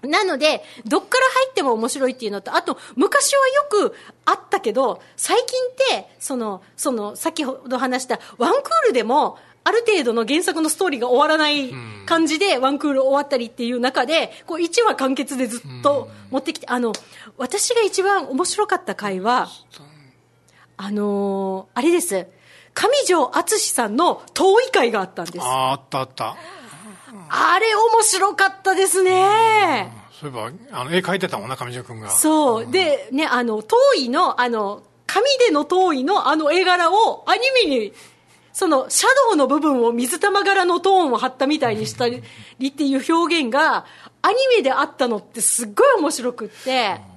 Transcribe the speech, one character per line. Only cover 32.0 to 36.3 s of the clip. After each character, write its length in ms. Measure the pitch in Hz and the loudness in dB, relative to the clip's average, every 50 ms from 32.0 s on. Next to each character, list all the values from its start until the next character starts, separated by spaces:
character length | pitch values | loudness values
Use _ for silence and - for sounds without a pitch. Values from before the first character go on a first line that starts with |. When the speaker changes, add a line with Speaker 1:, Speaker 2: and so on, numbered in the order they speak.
Speaker 2:
が。 100 | 110 104 | -8 -4
Speaker 1:
そ 520 | - - - 311 311 311 302 269 226 220 | -2 0 2 2 4 4 4 2 0 0
う。 20 | 226 | -4
Speaker 2:
う 20 | |
ん。 40 | 240 | -2
Speaker 1:
で、 360 | 247 370 370 320 285 233 190 - | -2 0 2 2 0 -2 -2 -6
ね、 120 | 262 269 320 | -4 -2 -2
あ 200 | 277 247 240 247 | 0 0 -2 -2
の、 180 | 233 220 214 | -2 -4 -6
遠 140 | 214 - - 480 539 554 508 359 | -4 0 4 4 6 6 4 2
い 100 | 269 233 | 0 -2
の、 320 | 247 311 370 294 - - | 0 2 2 2 2 0
あ 80 | 247 247 | 0 0
の、 340 | 233 220 214 196 202 - _ _ _ _ _ | 0 -4 -4 -6 -8 -12 _ _ _ _ _
紙 200 | - - 370 453 554 554 494 | -4 0 0 2 2 4 4
で 140 | 480 453 | 4 4
の 120 | 320 285 294 | 4 2 0
遠 280 | 294 359 370 381 359 | 2 2 2 4 2
い 100 | 311 262 | 2 0
の、 260 | 254 302 403 370 226 | 0 0 0 0 2
あ 60 | - | 2